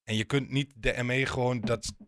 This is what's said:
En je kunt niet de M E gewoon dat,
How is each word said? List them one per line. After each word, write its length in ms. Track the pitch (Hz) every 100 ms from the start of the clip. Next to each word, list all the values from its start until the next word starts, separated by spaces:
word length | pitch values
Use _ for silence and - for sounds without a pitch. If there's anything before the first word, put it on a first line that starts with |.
En 120 | - 110
je 80 |
kunt 260 | 110 139 131
niet 240 | 131 143 -
de 280 | 127 123
M 60 | 123
E 160 | 127 131
gewoon 360 | - 123 123
dat, 320 | 107 113 - -